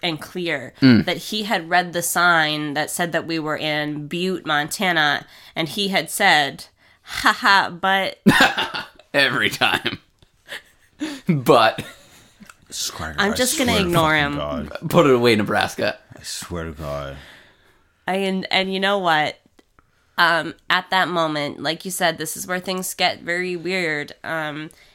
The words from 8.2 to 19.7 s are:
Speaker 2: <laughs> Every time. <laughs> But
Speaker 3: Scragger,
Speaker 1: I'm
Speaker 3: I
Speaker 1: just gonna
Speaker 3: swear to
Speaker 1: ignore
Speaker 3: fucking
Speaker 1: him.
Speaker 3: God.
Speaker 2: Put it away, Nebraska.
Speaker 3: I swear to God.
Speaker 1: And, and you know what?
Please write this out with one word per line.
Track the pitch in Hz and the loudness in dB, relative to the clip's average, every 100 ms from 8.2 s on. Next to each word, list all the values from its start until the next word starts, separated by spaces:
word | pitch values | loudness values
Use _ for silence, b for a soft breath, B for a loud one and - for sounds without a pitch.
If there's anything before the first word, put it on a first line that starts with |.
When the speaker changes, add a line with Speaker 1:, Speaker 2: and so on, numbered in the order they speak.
| 196 | 4
Speaker 2:
<laughs> | - 269 - 143 - - - _ | 4 4 2 -6 -8 -12 -18 _
Every | 143 131 120 104 | 2 2 2 -2
time. | - 113 87 - - | 0 0 0 -4 -8
<laughs> | _ _ _ _ - B B B B _ 302 277 - | _ _ _ _ -18 B B B B _ -10 -6 -2
But | 151 120 127 113 - - B B B B B - _ _ | 0 6 6 6 2 -10 B B B B B -20 _ _
Speaker 3:
Scragger, | - - - 160 - | -8 -8 -8 -8 -2
Speaker 1:
I'm | 202 | -2
Speaker 3:
I | 226 | 0
Speaker 1:
just | 247 - | 0 0
gonna | 240 | 0
Speaker 3:
swear | 226 | 2
to | 175 | 2
Speaker 1:
ignore | 170 156 156 | 4 4 2
Speaker 3:
fucking | 143 | 0
Speaker 1:
him. | 143 | -2
Speaker 3:
God. | 147 147 147 - 160 | -4 -6 -8 -8 2
Speaker 2:
Put | 165 147 | 6 8
it | |
away, | 123 120 104 | 6 6 4
Nebraska. | 101 104 90 - 107 - _ - | 2 0 0 0 -2 -4 _ -18
Speaker 3:
I | |
swear | - - - 87 82 | -12 -12 -8 -8 -8
to | |
God. | 76 73 71 69 69 B B B B B B B _ - | -8 -8 -8 -8 -12 B B B B B B B _ -6
Speaker 1:
And, | 190 190 190 - | -2 -2 -4 -2
and | 190 190 | -2 0
you | 190 | 0
know | 196 202 | 0 2
what? | 175 156 147 - _ _ _ | 2 2 0 -6 _ _ _